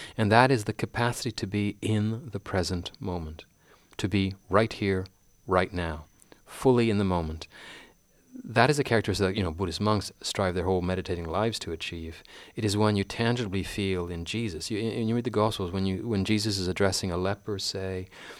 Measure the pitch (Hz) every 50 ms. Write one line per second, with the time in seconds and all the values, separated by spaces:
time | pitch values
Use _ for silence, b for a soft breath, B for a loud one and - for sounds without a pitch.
0 | B B B - 110 101 110 120 131 131 135 110 104 - - - - - - 123
1 | 120 120 117 - - 117 - - 107 92 101 101 101 101 - - - 110 110 107
2 | 104 110 110 123 - 113 - 98 - - - 92 85 85 92 87 87 - - -
3 | - 98 90 87 80 76 78 - - _ b b b b b b b b b -
4 | - 92 104 98 98 95 95 - _ - 92 104 113 110 - - 104 98 95 92
5 | 95 - _ _ _ _ _ _ _ 95 92 90 92 87 92 90 85 80 76 76
6 | 78 - b b b b b b b - - - - 131 123 120 117 113 101 104
7 | 101 92 90 85 82 78 78 80 - B B B B B B B B B B _
8 | _ _ _ _ _ _ - - - - 113 117 120 139 147 143 135 - 117 107
9 | - 107 92 92 98 95 95 104 92 82 80 90 98 82 - - 104 107 107 101
10 | - - - - - - - - 98 92 87 90 87 95 95 90 87 90 92 92
11 | 87 - 90 85 82 80 82 101 110 117 110 - - 90 82 78 - - 87 82
12 | 82 82 82 - B B B B B B B - 110 101 101 104 107 107 104 98
13 | 98 - - - 117 117 123 123 117 95 95 95 85 - - 107 98 95 92 90
14 | 87 87 87 85 82 - - 113 117 101 80 78 - - 110 101 113 113 107 120
15 | 113 110 117 120 117 123 107 104 107 110 - - 95 82 92 95 95 95 92 87
16 | - 120 107 98 92 104 107 104 104 110 98 98 90 92 90 - 101 95 92 -
17 | 101 92 85 90 92 98 101 - - 110 101 95 - - - 95 95 95 92 92
18 | 98 B B B B B B